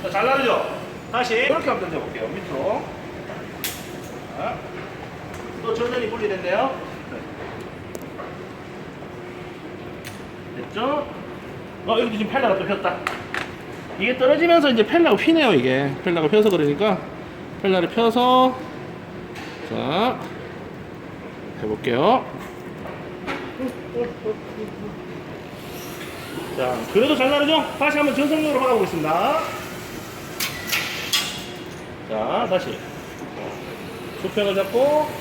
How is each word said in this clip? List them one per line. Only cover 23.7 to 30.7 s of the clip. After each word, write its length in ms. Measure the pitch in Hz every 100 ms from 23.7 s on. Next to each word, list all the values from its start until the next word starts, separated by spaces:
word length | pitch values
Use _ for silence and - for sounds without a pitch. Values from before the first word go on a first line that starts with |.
| - - 233 240 240 214 214 - 214 214 - 202 165 180 123 - - - - - - - - - - - - - -
자, 180 | 127 123 113
그래도 220 | 190 269 285
잘 140 | 262
나르죠? 360 | 285 294 311 - -
다시 180 | 294 294
한번 180 | 294 240
전속력으로 440 | 285 311 302 269
박아보겠습니다. 800 | 254 233 185 170 156 160 220 320 - - - - - - - - - - - - -